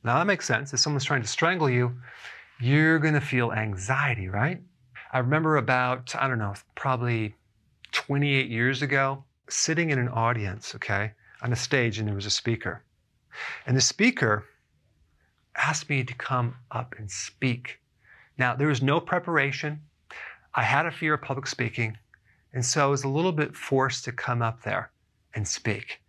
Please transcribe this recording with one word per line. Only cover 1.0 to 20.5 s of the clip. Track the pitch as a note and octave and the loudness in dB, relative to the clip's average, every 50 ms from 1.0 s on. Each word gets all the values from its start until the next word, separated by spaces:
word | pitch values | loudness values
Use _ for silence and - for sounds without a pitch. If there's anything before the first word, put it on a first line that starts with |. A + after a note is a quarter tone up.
| C3 | 0
trying | - D3 C#3 | 0 0 0
to | A#2+ | 0
strangle | - - - D#3+ E3+ F#3 F3 D#3 C3+ | -2 -2 0 2 2 2 2 2 2
you, | B2 B2 B2 A#2+ B2 - - - - - - - - - - - _ - | 4 4 2 0 -2 -6 -14 -18 -20 -18 -18 -18 -18 -18 -20 -20 _ -2
you're | A#2+ B2 C#3 D3+ D#3 D#3+ D#3+ | 2 4 4 6 6 6 4
gonna | E3 D3+ D#3+ D3+ C#3+ | 4 4 4 2 2
feel | D3 - C3 B2 A#2+ A#2 - | 0 2 0 2 2 2 0
anxiety, | A2 A2 G#2+ G2 F#2 F#2+ G2+ C3 D3 C#3+ C#3 A#2 G2 F#2+ F#2 | -2 -2 -2 -4 -6 -2 -2 0 0 2 0 -2 -2 -4 -4
right? | F#2+ G2+ A#2+ D#3+ - - - - _ _ _ _ _ - - - - | -2 0 0 0 -2 -4 -12 -20 _ _ _ _ _ -20 -16 -4 -2
I | C3 | 0
remember | B2 B2 D3 D#3 D#3+ D#3 D#3 | 2 2 2 2 4 4 2
about, | C#3+ B2 A#2+ C3 B2+ B2+ B2 B2+ B2+ B2+ - - | 2 4 4 2 2 2 0 0 -4 -6 -8 -4
I | - C3+ | -2 -2
don't | C3+ B2+ A2+ | 0 0 -2
know, | G#2+ G2+ G2+ - - _ _ | -2 -4 -6 -8 -16 _ _
probably | - - C#3 C3 B2+ B2 B2 A#2 A2+ G#2+ G#2+ - _ _ _ _ _ _ _ _ _ - _ | -4 -2 -2 0 0 0 0 0 0 -2 -4 -6 _ _ _ _ _ _ _ _ _ -20 _
twenty-eight | - - - - C#3 C#3+ C#3+ C#3+ C#3 C3+ C3 A#2 | -6 -6 -2 0 0 2 2 4 4 2 0 0
years | A#2 A2+ A#2+ B2+ C3+ B2 | 0 2 2 2 2 0
ago, | D3 C3 C#3 C#3 C3+ C3+ C3+ C3+ - _ _ _ _ | -2 0 2 2 2 2 -2 -6 -10 _ _ _ _
sitting | - - - - - D#3+ D#3+ E3+ D#3+ | -8 -4 -2 0 0 0 0 0 2
in | C#3+ C3 | 2 2
an | A#2+ A#2+ | 0 0
audience, | - A#2 A2+ A#2 B2 A2+ G#2 G2 F#2 A2 - - - | 0 2 2 2 2 0 -2 -4 -6 -6 -10 -12 -10
okay, | A2 - - G#2 G2 G#2 A2 - _ _ - - - - | -8 -4 -2 0 0 0 -4 -8 _ _ -20 -16 -8 -2
on | A#2+ B2 | -2 0
a | |
stage, | - - - D3+ C3+ A#2+ A#2 G2 A2 | -2 0 0 2 2 2 2 0 -2
and | G#2+ | -2
there | G#2 G2+ | -2 -2
was | G2 G2+ | -4 -2
a | G#2+ | -2
speaker. | - - - A#2+ A#2 - - F#2 E2 - _ _ _ _ _ _ _ _ _ _ - - - - - - - | -4 -2 0 -2 -2 -2 -4 -8 -8 -8 _ _ _ _ _ _ _ _ _ _ -14 -12 -12 -12 -12 -10 -2
And | - B2 | 0 2
the | C3 | 2
speaker | C3 - - - G#3 B3 - - C3+ A2 G#2 G#2+ - - _ _ _ _ _ _ _ _ _ _ _ _ _ _ _ _ _ _ _ _ _ | 2 2 2 2 2 2 4 4 2 4 2 2 0 -10 _ _ _ _ _ _ _ _ _ _ _ _ _ _ _ _ _ _ _ _ _
asked | - - D3 D3+ - - | -2 0 0 0 -2 -2
me | - D3 C3+ B2+ | 0 0 0 0
to | B2+ - | -2 -6
come | - - - C3 B2+ A#2+ A#2 - - - _ | -10 -4 -2 0 0 0 -2 -4 -8 -16 _
up | - A#2 A#2+ - - | -6 -6 -6 -6 -12
and | - G#2+ G2 | -14 -12 -10
speak. | - - - - - _ C3+ C3 A#2+ B2 - - - _ _ _ _ _ _ _ - - - _ _ - | -10 -10 -10 -10 -6 _ 0 0 0 -2 -6 -14 -16 _ _ _ _ _ _ _ -20 -20 -20 _ _ 0
Now, | C3 B2+ A#2 | 2 2 2
there | B2 C#3+ D#3 | 2 2 2
was | C#3+ A#2+ | 2 4
no | C3 C3+ D3 E3+ | 4 4 4 2
preparation. | E3 - F3+ F3+ F3 F3 E3+ D3+ C#3 C#3 C#3 - - D3+ D3+ D3+ - _ _ _ _ _ - - - - - - _ _ | 2 2 0 0 0 2 2 2 2 2 -2 -4 -6 -6 -6 -8 -14 _ _ _ _ _ -18 -16 -16 -16 -18 -20 _ _